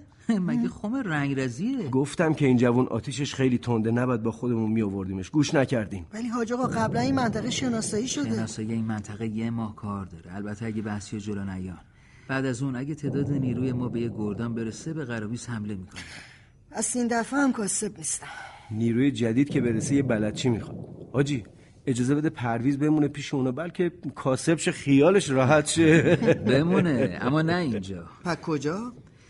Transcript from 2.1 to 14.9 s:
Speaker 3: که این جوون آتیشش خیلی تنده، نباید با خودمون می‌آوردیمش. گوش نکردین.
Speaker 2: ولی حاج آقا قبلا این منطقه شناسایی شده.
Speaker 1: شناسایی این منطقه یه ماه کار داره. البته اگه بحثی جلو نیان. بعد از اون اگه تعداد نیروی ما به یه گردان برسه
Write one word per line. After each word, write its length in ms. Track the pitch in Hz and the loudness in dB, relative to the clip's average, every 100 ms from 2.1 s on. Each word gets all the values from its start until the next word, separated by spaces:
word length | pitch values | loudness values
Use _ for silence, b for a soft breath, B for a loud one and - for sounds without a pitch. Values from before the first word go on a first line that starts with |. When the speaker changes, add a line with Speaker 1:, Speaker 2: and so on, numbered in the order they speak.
| - 160 | 2 2
Speaker 3:
که 120 | 147 143 | 4 6
این 120 | 123 | 6
جوون 300 | 123 120 127 | 6 6 2
آتیشش 480 | 113 123 123 143 - | 0 -4 -4 -4 0
خیلی 220 | 131 120 | 2 2
تنده، 340 | - 117 110 | 2 0 2
نباید 320 | 117 127 120 | 2 2 0
با 80 | 113 | -2
خودمون 400 | 110 123 117 110 | -2 -2 0 2
می‌آوردیمش. 580 | 113 104 98 95 95 92 | 2 2 -2 -4 -6 -2
گوش 240 | 151 143 | 0 2
نکردین. 520 | 156 165 123 101 98 82 | 2 2 0 -2 -8 -10
Speaker 2:
ولی 140 | 214 240 | -8 -6
حاج 260 | 240 226 | -4 -2
آقا 140 | 247 254 | -2 -2
قبلا 320 | 220 220 233 | 0 0 0
این 160 | 254 269 | 0 0
منطقه 340 | 233 214 226 | 0 -2 -4
شناسایی 580 | - 254 226 220 208 254 | -2 -2 -2 -2 -4 -4
شده. 220 | - 269 | -4 -2
Speaker 1:
شناسایی 440 | 113 110 - 110 | -2 -4 -6 -4
این 120 | 113 110 | -2 -2
منطقه 420 | 107 104 104 113 | -4 -6 -8 -6
یه 220 | 107 117 | -4 -4
ماه 260 | 117 110 107 | -4 -6 -8
کار 300 | 104 101 95 | -8 -8 -8
داره. 300 | 82 87 95 | -14 -14 -10
البته 300 | 104 104 113 | -8 -6 -6
اگه 160 | 107 | -6
بحثی 380 | 107 104 - 110 | -6 -6 -8 -8
جلو 240 | 101 101 | -6 -6
نیان. 360 | 98 92 92 85 - b b b - | -6 -6 -8 -12 -18 b b b -8
بعد 180 | 135 135 | -4 -2
از 160 | 127 | -2
اون 140 | 139 123 | -4 -4
اگه 200 | 139 151 | -6 -6
تعداد 360 | 143 135 139 | -4 -2 0
نیروی 400 | 143 127 120 131 | 0 0 0 -2
ما 180 | 120 123 | -2 -2
به 120 | 117 | -2
یه 80 | 117 | -4
گردان 460 | 104 104 98 117 117 | -4 -4 -4 -4 -4
برسه 380 | 113 104 160 | -6 -6 -8